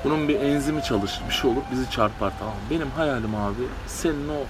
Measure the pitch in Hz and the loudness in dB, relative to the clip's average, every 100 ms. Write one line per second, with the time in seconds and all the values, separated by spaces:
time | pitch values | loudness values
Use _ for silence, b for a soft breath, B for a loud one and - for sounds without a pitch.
0 | 139 156 147 143 143 143 139 151 139 113 | 2 2 2 2 4 2 2 0 2 0
1 | 98 - - - 135 117 139 127 127 - | 0 -4 -2 2 4 2 0 -2 -2 2
2 | 107 107 104 95 101 107 107 160 147 135 | 2 2 -2 -2 -6 -6 -2 -2 -2 0
3 | 156 127 113 107 101 101 127 - - - | 0 0 0 0 0 0 -4 -6 -8 0
4 | 170 147 147 151 131 | 0 0 -2 -4 -6